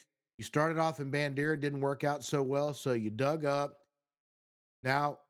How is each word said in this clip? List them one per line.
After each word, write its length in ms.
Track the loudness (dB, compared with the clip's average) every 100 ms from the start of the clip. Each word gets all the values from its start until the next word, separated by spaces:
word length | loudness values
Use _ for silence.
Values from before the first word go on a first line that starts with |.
| _ _ _ -14
you 60 |
started 340 | -2 2 2 2
off 220 | 0 0
in 120 | -2
Bandera, 460 | 0 0 0 0 0
didn't 200 | -2 -2
work 220 | -2 0
out 200 | 0 -2
so 180 | -2 0
well, 300 | 2 0 0
so 200 | -2 0
you 160 | 0 0
dug 360 | 0 0 0 0
up. 340 | 0 -2 -6 _ _ _ _ _ _ _ _ _ _
Now, 360 | 0 2 0 -4 _